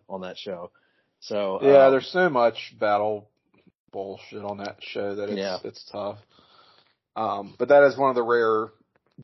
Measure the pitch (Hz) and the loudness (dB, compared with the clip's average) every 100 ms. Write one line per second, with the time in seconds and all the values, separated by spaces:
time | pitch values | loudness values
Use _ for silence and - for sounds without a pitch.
0 | _ 95 92 - 104 90 87 _ _ _ | _ -14 -12 -12 -12 -12 -14 _ _ _
1 | _ _ - 104 98 95 139 139 135 135 | _ _ -8 -6 -4 0 6 8 8 4
2 | 127 180 180 127 117 113 - 113 107 104 | 0 0 2 2 2 0 -14 -4 0 0
3 | 107 104 101 _ _ _ _ _ _ 101 | -2 -6 -10 _ _ _ _ _ _ -12
4 | 98 95 - 107 101 101 101 - - 104 | -12 -12 -16 -12 -10 -10 -12 -14 -12 -8
5 | 101 101 104 104 95 90 - - - 104 | -6 -6 -6 -6 -6 -8 -12 -16 -16 -10
6 | 101 104 _ _ _ _ _ _ _ _ | -10 -12 _ _ _ _ _ _ _ _
7 | _ - 110 101 101 - 123 143 143 135 | _ -6 -4 -4 -10 -8 4 6 6 4
8 | 135 123 117 117 113 110 110 _ _ _ | 0 0 0 0 2 0 -4 _ _ _
9 | _ - | _ -20